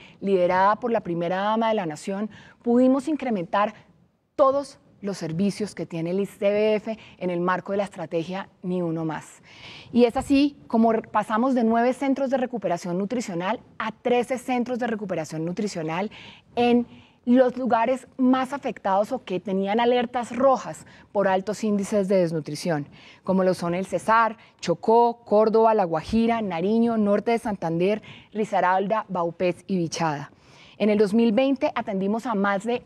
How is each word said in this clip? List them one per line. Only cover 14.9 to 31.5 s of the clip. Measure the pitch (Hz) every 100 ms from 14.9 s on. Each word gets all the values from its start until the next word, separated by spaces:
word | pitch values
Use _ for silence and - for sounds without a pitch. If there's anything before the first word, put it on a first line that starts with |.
| 220 202 170 156 156 160
nutricional | 180 196 180 156 165 208 - - - _ -
en | 240 240 240 - - _ -
los | 247 254 240
lugares | 254 226 226 254 - -
más | 254 262 254
afectados | 285 269 202 202 196 208
o | 254
que | - 180
tenían | 202 190 196 214
alertas | 240 247 240 254 226 233
rojas | 269 247 165 156 - - -
por | 208 196
altos | 190 196 202
índices | 220 208 196 214 190
de | 196
desnutrición, | 175 165 147 147 180 156 143 - - -
como | - 190
lo | 185
son | 175 175 175
el | 190
Cesar, | 175 - 220 226 220 - _
Chocó, | - 165 - 226 240 233 -
Córdoba, | 208 220 220 226 220
La |
Guajira, | 180 160 160 220 226 233
Nariño, | 214 165 185 226 233 226
Norte | 202 208 214
de | 233
Santander, | 233 202 170 165 185 214 - - -
Risaralda, | 208 208 190 180 190 196 220 -
Vaupés | 185 170 165 180 175 -
y | 190
Vichada. | 165 - 165 147 147 _ _ - - -
En | 208
el | 208
dos | 208
mil | 214 233
veinte | 214 269